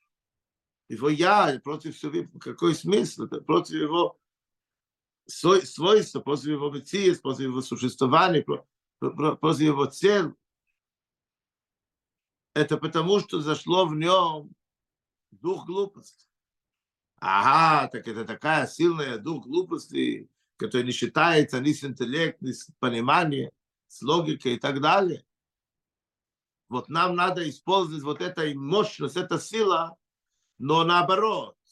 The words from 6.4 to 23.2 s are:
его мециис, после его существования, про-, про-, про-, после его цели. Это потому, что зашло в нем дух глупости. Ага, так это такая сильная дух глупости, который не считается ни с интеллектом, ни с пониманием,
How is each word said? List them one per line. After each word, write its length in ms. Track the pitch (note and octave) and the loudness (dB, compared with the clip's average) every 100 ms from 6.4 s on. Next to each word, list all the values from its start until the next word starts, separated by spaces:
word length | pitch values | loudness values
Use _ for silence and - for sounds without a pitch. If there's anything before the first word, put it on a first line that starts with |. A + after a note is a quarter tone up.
| C#3 | -4
его 160 | D3 C#3+ | -4 -4
мециис, 500 | C#3+ - G3 F#3+ E3 | -6 -6 0 2 2
после 260 | C#3 B2+ C3+ | -4 -4 -4
его 160 | B2+ | -4
существования, 800 | C3 B2 B2+ - C3 D#3 F#3 D3 | -6 -4 -4 -2 2 4 4 2
про-, 240 | - - - _ _ - | 0 -6 -8 _ _ -8
про-, 120 | C3+ | -8
про-, 240 | - D3+ - | -2 -2 0
после 320 | D#3 C#3 D3+ | 0 2 2
его 180 | C#3 C3+ | 2 -2
цели. 480 | - G3 G#3 D#3 - _ _ _ _ _ _ _ _ _ _ _ _ _ _ _ _ _ _ _ _ _ | 2 2 2 0 -6 _ _ _ _ _ _ _ _ _ _ _ _ _ _ _ _ _ _ _ _ _
Это 240 | D3 D3 D3+ | -2 0 0
потому, 420 | D#3 E3 E3+ G3+ | -2 -2 2 2
что 220 | - F3 | 0 -6
зашло 440 | D3+ D3 - F3+ F3+ | -4 -4 0 2 2
в 100 | D3+ | 0
нем 580 | E3+ F#3+ E3+ D#3 D3 _ _ _ _ _ _ _ _ | 2 2 2 -2 -12 _ _ _ _ _ _ _ _
дух 340 | G2 E3 F3+ D3 | -10 -6 -6 -6
глупости. 600 | F#3+ G3 - - _ _ _ _ _ _ _ _ _ _ _ | -6 -6 -8 -20 _ _ _ _ _ _ _ _ _ _ _
Ага, 680 | F2+ G2 A#2+ D3+ D#3+ D3+ C3 | 0 4 6 6 6 4 2
так 180 | A#2 A2+ | -6 -8
это 180 | A2 G#2+ | -8 -8
такая 400 | B2 D3+ D#3 B2 | -6 0 0 0
сильная 500 | - E3+ E3 C#3 A2+ | 2 2 2 -4 -6
дух 280 | B2 D3+ A#2 | -6 -8 -4
глупости, 840 | D#3+ F3+ D#3 - C#3 B2+ - - _ _ - | -4 -4 -6 -8 -4 -4 -4 -10 _ _ -10
который 280 | G#2+ B2 B2 | -4 -2 -2
не 60 | |
считается 680 | A#2+ A#2 D#3 E3 D#3 C#3 B2+ | -2 -2 2 4 4 2 0
ни 140 | C#3+ | -2
с 100 | D3 | -2
интеллектом, 640 | C3+ - A#2+ D3 D#3+ - C3 | -4 -6 -4 -2 -4 -4 -10
ни 40 | |
с 180 | - - - | -10 -14 -6
пониманием, 720 | - A#2 A#2+ D#3+ | -4 -2 2 2